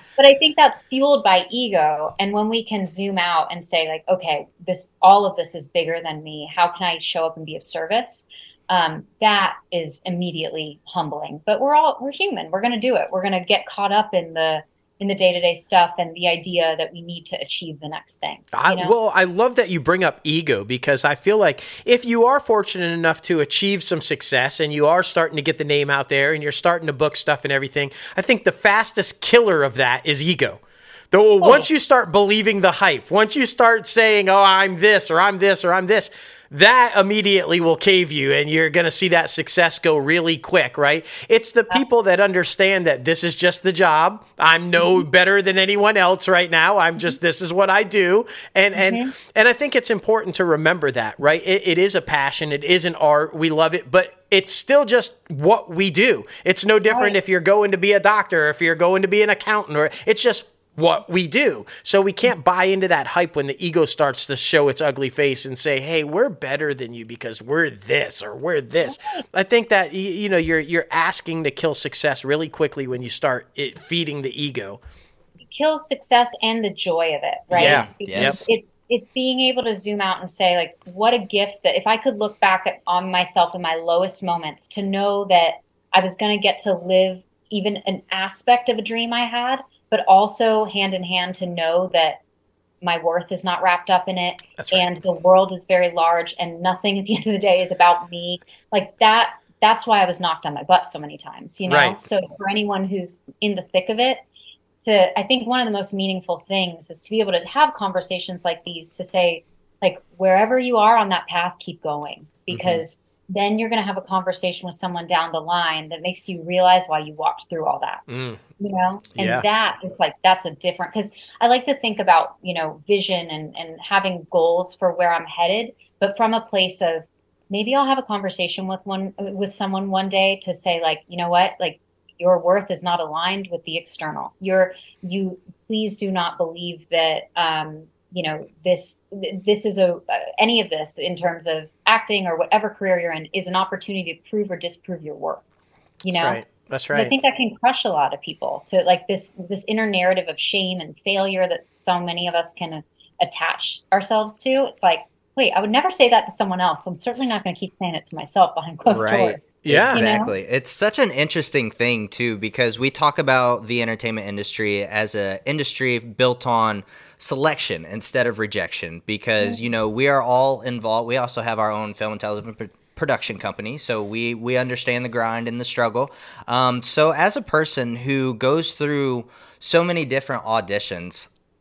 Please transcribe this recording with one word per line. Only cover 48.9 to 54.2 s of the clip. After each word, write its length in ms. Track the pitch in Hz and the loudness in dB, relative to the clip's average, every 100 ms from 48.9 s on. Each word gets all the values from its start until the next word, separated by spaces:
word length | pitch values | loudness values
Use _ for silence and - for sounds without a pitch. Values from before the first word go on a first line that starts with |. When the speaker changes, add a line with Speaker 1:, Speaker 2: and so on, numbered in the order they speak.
| 233 | 2
Speaker 1:
Mm-hmm. 340 | 254 - - - | -4 -8 -8 4
Speaker 2:
and 100 | 226 | 4
I 60 | |
think 240 | 240 294 254 | 4 0 0
it's 140 | - | 0
important 440 | 214 - 220 214 165 | -2 0 0 0 -2
to 80 | |
remember 460 | 180 151 156 180 151 | 0 2 2 2 0
that, 240 | 123 110 - | -2 -4 0
right? 240 | 143 165 | 2 2
It, 180 | 185 190 190 | 0 0 2
it 60 | 170 | 2
is 160 | 196 | 2
a 80 | 196 | 0
passion. 480 | - 151 139 - 151 | 0 -2 0 -2 -4
It 140 | 143 | -4
is 200 | 147 180 | 2 2
an 120 | 170 151 | 2 0
art. 400 | 151 147 151 156 | 4 4 2 -2
We 140 | 160 | 0
love 240 | 156 160 | 2 2
it, 140 | 170 131 | 0 2
but 180 | 180 175 - | 2 2 -6